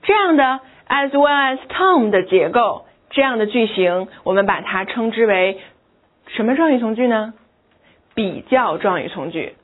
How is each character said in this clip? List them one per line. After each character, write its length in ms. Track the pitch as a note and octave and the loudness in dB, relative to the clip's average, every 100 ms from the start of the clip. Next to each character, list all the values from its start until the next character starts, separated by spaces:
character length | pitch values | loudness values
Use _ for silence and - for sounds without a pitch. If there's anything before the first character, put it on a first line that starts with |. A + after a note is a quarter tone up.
这 100 | - | 2
样 240 | G#4 G4 D#4 | 0 4 2
的 220 | C4+ C4 - - - | 2 -2 -8 -20 -4
as 220 | C#4 C#4 | -2 0
well 460 | C#4 C#4+ C#4+ C4+ C4 | 2 2 2 0 -4
as 20 | - | -8
Tom 420 | - F#4 F4+ A3 | 0 2 4 4
的 100 | G3 | 0
结 280 | F#3 F#3 D#3+ | 2 2 2
构， 360 | G3+ A3+ D3 - _ _ | 2 0 -2 -12 _ _
这 140 | - | 0
样 160 | C4+ A#3+ | 0 0
的 80 | G#3 | -2
句 180 | A3+ A3 | 0 0
型， 420 | G#3 F3+ F3+ F#3 - | 0 0 0 -4 -10
我 80 | - | -2
们 140 | G3 G3+ | 0 0
把 160 | F3+ | -2
它 240 | E3+ F#3+ F#3+ | -2 -6 -6
称 240 | - A3+ | -4 -4
之 160 | A3 A3+ | 0 2
为 320 | F#3+ F#3 F#3+ - _ _ _ _ _ _ | 2 0 -2 -14 _ _ _ _ _ _
什 180 | - A3 | -4 -2
么 100 | C4+ | 2
状 160 | E4 | 2
语 60 | C4 | 2
从 160 | A3+ | 0
句 140 | A3 B3 | -2 0
呢？ 260 | A3 G#3+ A3+ _ _ _ _ _ _ _ | 0 -4 -12 _ _ _ _ _ _ _
比 280 | - G#3 C#3 | -4 -4 -6
较 360 | - B3+ A3+ D#3+ | -2 0 0 -2
状 240 | G#3 F3+ | -2 -2
语 60 | D3+ | -4
从 240 | F#3+ F3 | -10 -10
句。 220 | E3 A#2+ - | -8 -10 -12